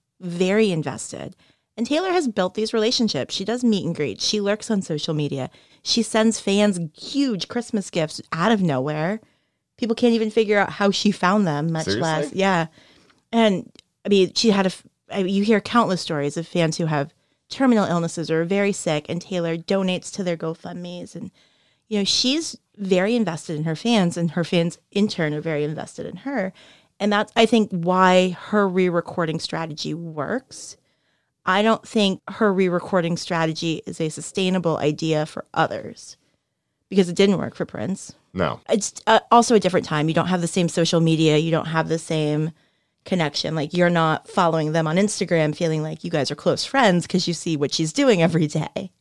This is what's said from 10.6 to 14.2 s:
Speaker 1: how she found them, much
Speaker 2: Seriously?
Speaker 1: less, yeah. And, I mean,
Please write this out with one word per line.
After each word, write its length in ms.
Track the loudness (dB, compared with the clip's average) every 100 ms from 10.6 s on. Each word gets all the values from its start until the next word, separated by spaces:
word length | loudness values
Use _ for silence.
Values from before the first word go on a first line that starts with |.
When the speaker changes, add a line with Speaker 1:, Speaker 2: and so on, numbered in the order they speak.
| 2
Speaker 1:
how 200 | 2 0
she 220 | 2 2
found 340 | 2 2 2 2
them, 240 | 0 -2
much 120 | -2
Speaker 2:
Seriously? 180 | -2 -2
Speaker 1:
less, 300 | 0 0 -2
yeah. 340 | 0 2 2 -2 _ _ _ _ _ _
And, 400 | 2 4 2 -4 _ _ _
I 40 | 2
mean, 240 | 4